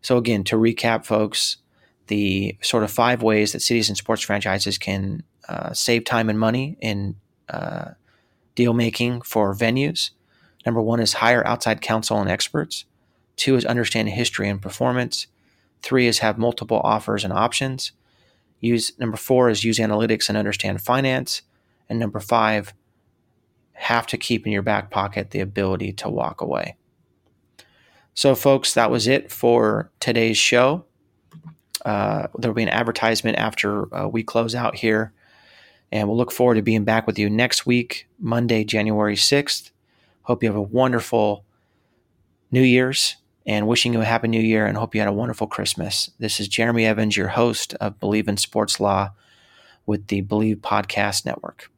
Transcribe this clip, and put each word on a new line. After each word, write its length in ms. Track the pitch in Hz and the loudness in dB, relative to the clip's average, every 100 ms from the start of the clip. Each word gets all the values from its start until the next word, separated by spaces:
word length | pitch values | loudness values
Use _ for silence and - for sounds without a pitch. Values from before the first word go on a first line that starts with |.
So 160 | - 123 | 2 2
again, 260 | 117 107 98 | 2 0 2
to 120 | 110 | 2
recap, 480 | 113 113 117 113 - | 2 2 0 0 0
folks, 520 | 110 107 - - - _ _ _ _ - | 0 0 -2 -4 -6 _ _ _ _ -4
the 500 | 104 101 98 101 104 | 0 0 0 -2 -6
sort 220 | - 117 | -2 0
of 80 | 107 | 0
five 320 | - 120 123 | 2 2 2
ways 300 | 110 107 107 | 2 2 2
that 80 | - | -2
cities 260 | - 117 107 | 0 0 0
and 100 | 98 | -4
sports 260 | - 110 | -4 -4
franchises 540 | - 101 98 98 101 98 | -2 -2 -2 -2 -2 -4
can, 460 | - 98 98 101 - _ - | -4 -4 -4 -6 -10 _ -12
uh, 240 | - - | -10 -8
save 320 | - - 117 | -4 0 0
time 260 | 113 117 110 | 0 -2 0
and 80 | 107 | 0
money 400 | 110 123 135 170 | 0 0 -4 -6
in, 340 | 117 101 98 101 _ _ - | -6 -4 -6 -8 _ _ -14
uh, 440 | 50 50 50 50 - _ _ _ _ _ | -10 -8 -8 -12 -16 _ _ _ _ _
deal 200 | - 120 | 0 2
making 480 | 117 113 - 120 120 | 4 0 0 -2 -4
for 340 | - 110 101 101 | -4 0 2 2
venues. 540 | 113 127 143 165 - _ _ _ _ _ - | 0 2 0 -2 -6 _ _ _ _ _ -2
Number 160 | 117 | 0
one 180 | 110 117 | 2 2
is 140 | 107 | 0
hire 320 | - 117 123 - | 2 4 4 2
outside 340 | 117 - 110 | 0 0 -2
counsel 380 | - 113 110 107 | 0 -2 0 -2
and 100 | 98 | -2
experts. 540 | 95 - 156 160 - - _ _ _ _ - | -2 -2 -4 -6 -10 -14 _ _ _ _ -4
Two 180 | - 131 | 2 2
is 100 | - | 2
understand 440 | 120 113 117 107 | 0 0 0 -2
history 400 | 101 117 - 101 | -2 -4 -2 -2
and 120 | 98 | -4
performance. 680 | 101 - 127 123 123 - - _ _ _ _ _ | -6 -2 0 0 -2 -6 -8 _ _ _ _ _
Three 240 | - 131 123 | 0 4 4
is 140 | 110 | 4
have 180 | 110 107 | 0 2
multiple 440 | 117 - 110 110 | 0 -2 0 0
offers 400 | - 107 - 104 | 2 0 0 -2
and 100 | 104 | -2
options. 600 | 92 117 - 135 131 - _ _ _ _ _ _ _ | 0 0 0 -4 -6 -10 _ _ _ _ _ _ _
Use, 320 | 117 117 - - | 0 0 -2 -6
number 180 | 123 104 | -6 -6
four 320 | - 127 123 | 2 4 4
is 140 | 104 | 4
use 160 | 113 110 | 0 0
analytics 480 | 110 107 110 110 - | 0 0 2 0 0
and 100 | 107 | -2
understand 440 | 104 101 101 98 | -2 -4 -4 -4
finance. 600 | - 127 135 131 123 - _ _ _ _ _ | 0 0 2 -2 -4 -8 _ _ _ _ _
And 80 | 113 | -4
number 220 | 113 - | -4 -6
five, 540 | - 117 110 107 98 - _ _ _ _ _ _ _ _ _ | 0 2 4 2 -4 -18 _ _ _ _ _ _ _ _ _
have 320 | - - 117 - | -12 0 0 0
to 100 | 117 | -6
keep 280 | - 113 113 | -2 -2 0
in 60 | |
your 100 | 101 | -2
back 300 | 104 104 101 | 0 -2 -2
pocket 400 | 101 98 101 101 | -4 -2 -4 -6
the 80 | 101 | -6
ability 540 | 98 98 98 95 98 | -4 -2 -2 -2 -4
to 160 | 101 - | -8 -6
walk 320 | - - - | -4 -4 -4
away. 340 | - 62 50 - _ _ _ _ _ _ _ _ - _ _ _ _ | -6 -4 -6 -12 _ _ _ _ _ _ _ _ -20 _ _ _ _
So, 220 | - 143 131 | 0 2 4
folks, 380 | 139 135 - - | 4 4 4 2
that 160 | 117 | 2
was 160 | 123 110 | 2 2
it 240 | 139 - | 0 -2
for 580 | - 120 120 107 107 107 _ | -2 4 4 4 0 -4 _
today's 380 | - 113 113 107 | -2 2 2 2
show. 480 | - 123 127 165 - _ _ _ _ - - - _ - | 2 4 4 2 -6 _ _ _ _ -20 -20 -20 _ -8
Uh, 440 | - 104 104 104 - - | -4 -2 0 -2 -6 -6
there'll 160 | 117 | -4
be 100 | 110 | 0
an 60 | 110 | 0
advertisement 720 | 110 117 110 113 113 117 - | 0 0 0 0 0 0 0
after, 520 | 110 - 101 104 101 90 | -2 -2 -2 -2 -6 -6
uh, 120 | 101 | -4
we 140 | 113 | -4
close 300 | 113 113 117 | -2 -2 -2
out 220 | 120 120 - | -4 -6 -4
here. 380 | 113 110 110 _ _ _ _ - - _ _ | 0 0 -2 _ _ _ _ -20 -20 _ _
And 140 | 107 104 | -4 0
we'll 80 | 117 | 0
look 160 | 120 | -2
forward 240 | - 123 110 | 2 4 4
to 60 | |
being 240 | 104 113 104 | 2 2 2
back 200 | 110 113 | 2 0
with 140 | 104 | 0
you 100 | 104 | 0
next 360 | 107 127 - - | 2 0 0 2
week, 420 | 123 120 - - _ | 0 0 -10 -14 _
Monday, 460 | 180 117 120 113 | -2 0 2 0
January 540 | 110 110 107 107 104 101 | 0 0 0 2 0 2
sixth. 540 | - 143 143 - - _ _ _ _ _ | 2 2 0 -6 -8 _ _ _ _ _
Hope 200 | - 120 | -4 0
you 60 | 113 | 0
have 80 | 104 | -2
a 60 | |
wonderful 840 | 101 120 127 120 - 117 104 101 _ _ _ _ _ _ _ _ _ _ _ | -2 2 2 2 0 2 2 0 _ _ _ _ _ _ _ _ _ _ _
New 120 | 123 | 4
Year's, 560 | 131 123 127 139 - - _ _ - | 6 6 4 0 -2 -4 _ _ -4
and 220 | 107 107 | 0 2
wishing 240 | 117 127 | 2 2
you 80 | 117 | 0
a 60 | 110 | 0
happy 240 | 117 117 | 0 2
New 100 | 113 | 2
Year, 260 | 110 110 107 | 2 2 2
and 120 | 104 | -2
hope 180 | 110 107 | -2 -2
you 60 | |
had 80 | 104 | 0
a 40 | |
wonderful 340 | 101 120 117 110 | 0 -4 -4 -6
Christmas. 640 | - 98 - 90 - - _ | -4 -4 -4 -4 -4 -6 _
This 220 | 110 - | -6 -4
is 80 | 101 | -4
Jeremy 380 | 110 117 117 110 | 0 0 2 2
Evans, 320 | 107 107 104 | 2 0 0
your 120 | 92 | -2
host 440 | 104 120 113 - - | 2 2 2 -6 -6
of 180 | 104 - | -6 -4
Believe 300 | 104 107 107 | 0 0 0
in 80 | 101 | -2
Sports 420 | - 113 104 - | -2 0 0 0
Law 300 | 101 95 98 - _ _ _ _ _ _ - | 0 0 -2 -8 _ _ _ _ _ _ -4
with 220 | 104 101 | -4 -2
the 140 | 101 | -4
Believe 380 | 98 104 110 104 | -2 0 0 -2
Podcast 680 | - 107 101 - 101 95 - | -2 -2 -2 -2 -2 -2 -6
Network. 440 | - - - - | -8 -10 -16 -20